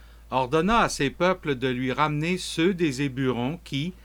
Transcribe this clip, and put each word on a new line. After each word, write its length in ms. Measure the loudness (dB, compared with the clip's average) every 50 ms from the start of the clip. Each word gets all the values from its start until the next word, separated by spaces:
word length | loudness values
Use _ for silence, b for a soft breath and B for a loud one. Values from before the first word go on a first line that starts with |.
| b b b b b b
ordonna 500 | -2 -2 0 2 2 2 2 4 4 4
à 80 | 2 2
ces 220 | 0 0 -2 -2
peuples 440 | 0 0 2 2 0 0 -2 -4 -2
de 140 | -2 -2 -2
lui 220 | -2 -2 -2 -2
ramener 460 | 0 0 0 0 0 0 -2 -2 -2
ceux 380 | -2 -4 -4 -2 2 2 2 2
des 280 | 2 0 0 0 0 -2
Éburons 560 | -4 -2 -2 0 0 0 0 -2 -2 -4 -6 -8
qui, 300 | -6 -4 -4 -4 -4 -6 b b